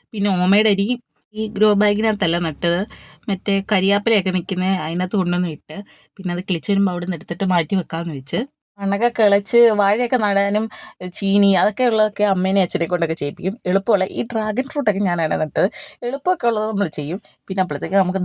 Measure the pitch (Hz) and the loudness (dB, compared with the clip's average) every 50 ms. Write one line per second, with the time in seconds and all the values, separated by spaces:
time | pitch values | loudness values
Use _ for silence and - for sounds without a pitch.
0 | _ _ - - 202 208 190 180 180 185 196 208 214 220 202 185 196 220 247 247 | _ _ -6 -2 0 0 0 2 2 4 4 4 4 2 2 2 0 -2 -2 -6
1 | - _ _ _ _ _ _ 214 220 208 214 196 214 214 208 196 214 208 208 202 | -6 _ _ _ _ _ _ -6 -6 -6 0 2 4 4 4 4 2 2 2 2
2 | 220 220 214 202 196 165 165 175 175 160 147 - - 170 170 175 208 - - - | 0 0 0 0 -2 -2 0 -2 -2 -4 -4 -2 -2 0 0 0 -2 -6 -10 -20
3 | - - - _ _ - 196 185 - - 196 196 196 - 214 190 190 196 202 208 | -20 -20 -20 _ _ -6 -6 -4 -2 -2 -2 0 0 0 -2 0 2 2 2 2
4 | 202 233 226 202 180 190 180 185 175 - 180 180 185 190 190 180 151 160 165 180 | 2 2 0 2 0 0 -2 -2 -4 -4 -4 -2 0 0 0 -2 -2 -4 -4 -4
5 | 180 180 - 202 180 175 175 175 180 170 151 - _ - 156 185 202 - - _ | -4 -2 -2 -2 0 0 0 -2 -2 -4 -6 -10 _ -12 -12 -12 -12 -14 -20 _
6 | _ _ _ - 175 180 175 175 185 - 180 165 - - 202 196 196 196 180 175 | _ _ _ -10 -6 -6 -6 -6 -4 -4 -6 -4 -2 -2 0 2 2 0 0 -4
7 | 175 175 180 160 - - 170 180 196 185 185 175 160 - 202 190 165 - - 165 | -4 -6 -6 -8 -6 -10 -6 -4 -2 0 2 0 0 0 -2 -2 -2 -4 -6 -6
8 | 170 165 151 135 131 - - 185 262 - _ _ _ _ _ 202 202 196 196 202 | -6 -6 -6 -8 -8 -4 -4 -4 -4 -4 _ _ _ _ _ -6 -4 -2 0 0
9 | 226 240 233 - 220 202 202 202 202 - - 233 240 226 214 208 202 196 208 233 | 0 0 2 2 4 4 4 2 0 2 4 6 6 6 6 4 2 2 2 2
10 | 247 240 262 233 220 202 196 196 202 202 202 214 220 220 - - - - - _ | 0 0 0 0 0 2 2 2 0 2 0 -2 -2 -4 -8 -14 -18 -20 -16 _
11 | 180 180 - - 196 196 196 208 202 196 196 180 180 214 196 - 254 247 220 220 | -12 -8 -6 -2 0 2 4 6 6 6 6 4 2 2 2 2 0 2 4 4
12 | 214 214 208 - 208 208 190 185 185 190 190 196 185 180 - 175 170 - 180 170 | 2 2 2 0 2 2 2 2 2 2 2 2 2 2 0 -2 0 0 0 -2
13 | 165 156 160 - 147 143 147 - 160 190 202 - _ 185 180 196 190 - 220 185 | 0 -2 -2 -4 -4 -6 -6 -4 -6 -6 -6 -4 _ 0 0 0 2 2 2 2
14 | 190 - - - 240 233 240 226 214 214 208 226 262 269 - 294 254 226 185 196 | 2 -2 -2 -6 -6 -4 -4 -4 -4 -2 -4 -4 -6 -4 -6 -2 0 0 0 0
15 | 208 185 175 170 165 156 165 160 156 147 - 151 170 226 - - - - - _ | 0 -2 0 0 0 -2 0 -2 -2 -2 0 0 0 0 -2 -6 -14 -16 -14 _
16 | - 240 262 277 - 359 370 - - 240 226 214 214 220 214 196 202 156 - - | -6 -6 -6 -4 -2 -2 -2 0 0 0 0 0 -2 -2 -2 -2 -2 -2 -4 -6
17 | 143 147 165 226 - - _ _ _ - 190 190 185 175 147 143 160 165 185 196 | -6 -6 -6 -8 -10 -16 _ _ _ -6 -2 -2 -2 -2 -2 -4 -4 0 0 2
18 | 185 180 180 190 | 2 2 0 0